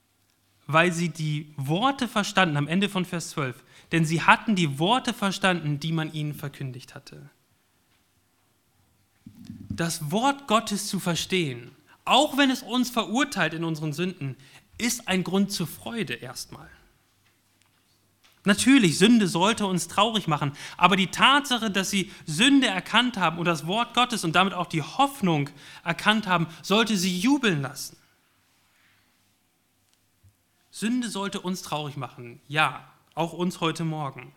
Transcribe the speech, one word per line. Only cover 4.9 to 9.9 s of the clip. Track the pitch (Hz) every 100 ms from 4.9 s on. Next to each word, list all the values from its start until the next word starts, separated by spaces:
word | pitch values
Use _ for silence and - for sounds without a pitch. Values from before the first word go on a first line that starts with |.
| 254 247
verstanden, | - 196 - 190 175 151 143
die | 160
man | 165 156
ihnen | 156 151
verkündigt | 143 143 - 135 127 -
hatte. | 135 - 151 143 _ _ _ _ _ _ _ _ _ _ _ _ _ _ _ _ _ _ _ - - - - -
Das | - 170